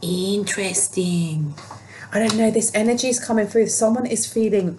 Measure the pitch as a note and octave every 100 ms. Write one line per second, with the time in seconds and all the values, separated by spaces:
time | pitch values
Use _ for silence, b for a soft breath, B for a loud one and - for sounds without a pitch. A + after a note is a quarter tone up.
0 | E3 F3+ F#3 G3+ G3+ - G3 F3 - -
1 | F3+ F3 E3 D#3 D3+ D3 - B B B
2 | B G3+ A3 G#3+ A3+ A3 G#3+ - A3 A#3+
3 | B3+ B3 - A3 G#3 A3+ A3 - A3+ A3+
4 | A#3+ A3+ - - A3 G3+ F#3